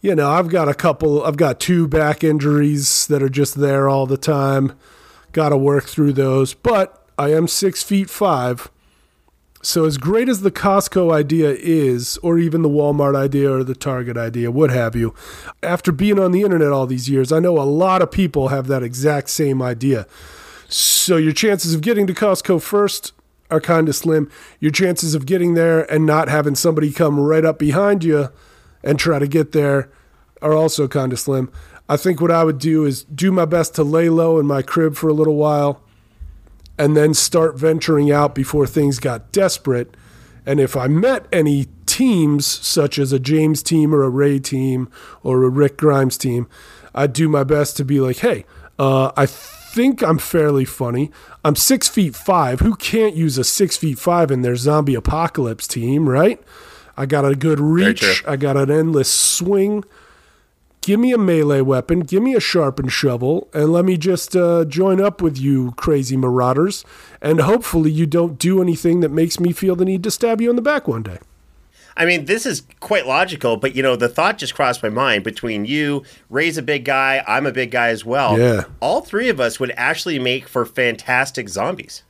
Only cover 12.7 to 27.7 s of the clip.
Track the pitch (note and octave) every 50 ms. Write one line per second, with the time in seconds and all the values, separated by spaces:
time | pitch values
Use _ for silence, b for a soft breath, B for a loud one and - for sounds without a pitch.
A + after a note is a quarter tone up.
12.7 | C#3+ D3 D3 D3 D3 D3 D3 C#3 C#3 C#3 C3+ C#3 C3+ C#3+ C#3 C#3 C3+ C3 C3 B2
13.7 | C3 - - D3 C3+ B2+ B2 A#2+ A#2+ A#2 A#2 A#2 A2+ A#2+ A#2 A#2+ A#2+ C3+ D#3 D3
14.7 | B2 B2+ A#2+ A2+ A2+ A#2+ A2+ A2+ - B B B B B B B B _ - E3
15.7 | F3 F3 - - E3 C3+ F3+ G#3 G#3 G3 F#3+ F#3 F3+ F#3 G#3 G3+ F#3 E3+ D#3 C#3+
16.7 | C#3+ C3+ C3 B2 C3 B2+ B2 B2+ C#3 C3+ C3 B2 D#3 D#3+ E3+ F3+ F3 D#3 C#3 C#3
17.7 | C#3+ D#3 F3+ F#3+ F#3 F#3 F3+ - - - F#3+ E3+ - D3+ C3 C3+ C#3 C#3 C3 B2+
18.7 | C#3 C3 B2 A#2+ B2 B2 C3+ D3+ D3 C#3+ C3 - - - D#3+ C#3+ C3+ C3 C3 B2
19.7 | B2 A#2 A#2+ C#3 C3+ A2+ F#2+ B B B B B B B B B B B B B
20.7 | - - - - - - - - F3+ E3 D#3 D#3 D3+ - - A3 G3+ F3+ - E3+
21.7 | D#3+ D#3+ D3+ G#3 A#3+ G#3 G3+ F#3 F#3 - A3 G#3 F#3+ F3+ - - F#3+ E3 - -
22.7 | - G#3 G#3 G3+ - - - - - _ _ _ _ _ _ _ D#3+ D#3+ - -
23.7 | E3+ E3 D#3+ D#3+ C#3 - - E3 D#3+ D#3 D3+ C#3+ B B B B B B - D3+
24.7 | D3 - F#3+ F3+ F3 - - E3 D3+ D#3 C3+ C3 F#3 F#3 F3 F3 E3+ E3 E3 E3
25.7 | E3 D#3+ D#3+ - - D#3 D#3 D#3 D3+ D#3 D#3+ C3 C#3+ D3+ D3 D3 C#3 C3 - F3
26.7 | D#3+ D3+ D3+ D3 C#3 - F3 D3+ D3 C#3+ C#3+ D3 D#3 D#3+ D#3 D#3+ D#3 D#3 D3+ D3